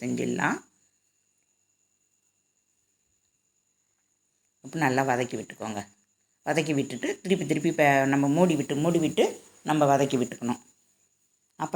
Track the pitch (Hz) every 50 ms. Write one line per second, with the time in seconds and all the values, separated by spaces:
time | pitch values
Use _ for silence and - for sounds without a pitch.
0 | 131 127 123 120 123 123 123 - - 160 262 370 - _ _ _ _ _ _ _
1 | _ _ _ _ _ _ _ _ _ _ _ _ _ _ _ _ _ _ _ _
2 | _ _ _ _ _ _ _ _ _ _ _ _ _ _ _ _ _ _ _ _
3 | _ _ _ _ _ _ _ _ _ _ _ _ _ _ _ _ _ _ _ _
4 | _ _ _ _ _ _ _ _ _ _ _ _ - 131 147 165 151 131 127 131
5 | 135 135 123 123 127 120 - 110 104 - - - 104 110 107 101 98 - _ _
6 | _ _ _ _ _ _ _ _ _ - 151 165 151 156 147 139 139 - 127 -
7 | - 339 - - - 185 190 185 156 139 156 156 151 165 165 - 151 143 139 139
8 | 135 139 139 139 139 139 143 165 185 180 160 139 135 - - 143 151 170 170 170
9 | 160 151 - 214 254 440 - - - - _ _ _ 156 151 151 147 139 139 135
10 | 143 135 139 123 123 - - - 123 120 120 - - _ _ _ _ _ _ _
11 | _ _ _ _ _ _ _ _ _ _ _ - 156 156 -